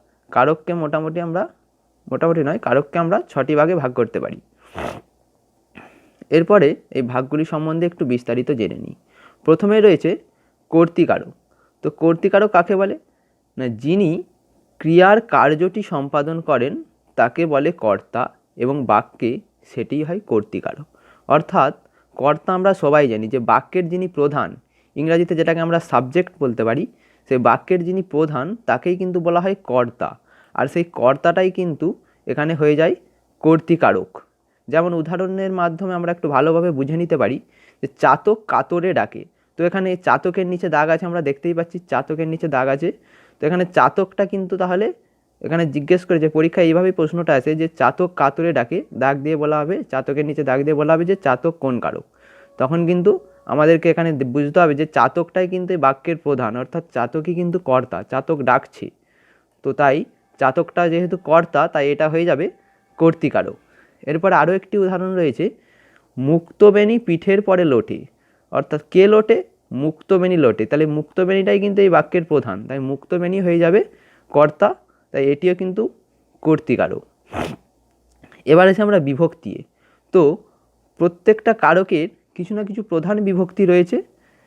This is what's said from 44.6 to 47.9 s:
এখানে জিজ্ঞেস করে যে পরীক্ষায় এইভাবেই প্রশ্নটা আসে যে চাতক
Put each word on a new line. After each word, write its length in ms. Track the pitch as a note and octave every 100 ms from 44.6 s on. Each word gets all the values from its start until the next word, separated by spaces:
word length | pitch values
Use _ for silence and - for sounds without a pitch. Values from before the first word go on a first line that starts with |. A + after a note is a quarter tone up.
| F3+ F#3 A3 - _ _ _ _
এখানে 260 | - E3 E3
জিজ্ঞেস 380 | C#3+ C#3 F3+
করে 140 | - E3+
যে 100 | D#3
পরীক্ষায় 380 | D3+ D#3+ F#3+ E3+
এইভাবেই 260 | D#3+ F#3
প্রশ্নটা 420 | F#3 D#3 E3+ E3
আসে 200 | C#3 D#3
যে 140 | D#3 D#3+
চাতক 460 | - B2+